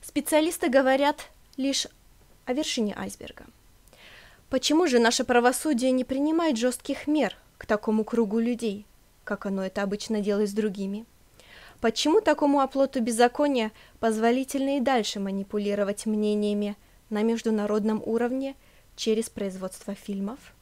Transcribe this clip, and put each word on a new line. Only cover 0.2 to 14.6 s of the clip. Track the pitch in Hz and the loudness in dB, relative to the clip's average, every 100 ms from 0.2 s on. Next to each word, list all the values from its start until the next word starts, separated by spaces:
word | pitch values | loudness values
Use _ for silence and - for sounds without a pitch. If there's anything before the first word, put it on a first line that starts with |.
| 277 311 311 - 339 | 2 2 2 0 2
говорят | 262 262 269 285 302 - _ _ - | 4 4 4 2 0 -10 _ _ -6
лишь | 269 262 - _ _ _ - _ - | -2 -2 -6 _ _ _ -20 _ -6
о | |
вершине | 254 320 - 208 - | -4 -2 -2 -2 -4
айсберга. | 196 - - - - _ _ _ _ - - - - - _ | -10 -12 -18 -18 -20 _ _ _ _ -20 -20 -20 -20 -20 _
Почему | 262 - 302 349 | -2 2 4 4
же | 240 | 6
наше | 233 233 | 4 2
правосудие | 247 240 240 262 311 247 254 | 2 4 4 2 0 2 2
не | 254 | 0
принимает | 254 269 294 320 330 226 | 0 -2 0 2 0 0
жёстких | 247 240 - 277 - | -2 -2 -8 -6 0
мер | 302 220 - _ _ | 0 0 -4 _ _
к | - | -2
такому | 214 - 214 | -2 0 0
кругу | 214 233 220 220 | 0 0 0 0
людей, | 233 240 233 202 208 - _ _ | 0 -2 -4 -6 -12 -20 _ _
как | - 202 202 | -8 -6 -4
оно | 196 190 | -4 -4
это | 202 | -4
обычно | 202 208 - 220 | -4 -4 -4 -2
делает | 202 202 214 | 0 0 0
с | |
другими? | 202 214 196 196 208 233 _ _ _ - - - - | 0 -2 -4 -6 -8 -12 _ _ _ -20 -20 -20 -2
Почему | 226 226 294 381 | -2 0 2 4
такому | 392 302 294 285 | 4 2 4 2
оплоту | 269 269 269 269 | 2 2 0 0
беззакония | 226 226 240 247 294 262 214 - - - | -2 4 4 4 0 2 -2 -6 -20 -2
позволительно | 226 214 226 254 262 277 | -2 2 2 2 -2 -2